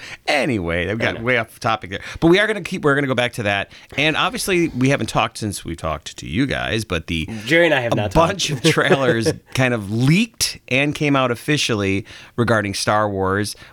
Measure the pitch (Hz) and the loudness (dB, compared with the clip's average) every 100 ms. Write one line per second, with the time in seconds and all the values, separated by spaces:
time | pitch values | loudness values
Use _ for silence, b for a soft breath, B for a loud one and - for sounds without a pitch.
0 | B B - 147 143 113 82 85 87 113 | B B -2 0 0 0 0 -2 -2 -2
1 | 117 95 117 123 110 - 120 110 90 95 | -2 -2 0 0 -2 -4 -2 -2 -4 -10
2 | B B 165 185 214 208 170 180 147 139 | B B 6 6 4 -2 -6 -2 2 2
3 | 139 123 123 - 101 101 - B B - | 2 0 0 -2 0 0 -2 B B 0
4 | 151 135 175 247 - 180 170 123 131 139 | 0 2 -2 -2 0 2 0 2 2 2
5 | 110 143 117 - 107 95 82 82 80 78 | 0 0 0 -2 -6 -6 -8 -6 -6 -6
6 | - - 60 92 135 67 64 107 110 85 | -8 -14 -6 -2 0 -2 -2 -4 -2 -6
7 | 80 82 76 110 107 165 170 139 120 110 | -2 -4 -4 -8 0 2 4 2 0 -2
8 | 104 156 165 196 - 139 165 156 139 139 | 0 2 2 0 -4 0 2 2 2 2
9 | 127 113 113 - - - 131 120 98 113 | 2 0 0 -2 -6 -2 0 0 -2 0
10 | 131 170 233 - - - - 127 147 143 | 4 4 0 -4 -6 -6 -4 0 0 0
11 | 147 139 131 117 - 147 - 110 98 95 | 0 2 0 -2 0 0 0 0 0 0
12 | B B B - 117 113 101 95 - 107 | B B B -2 2 2 0 -2 0 2
13 | 107 95 95 98 104 - B | 2 0 0 0 -2 -6 B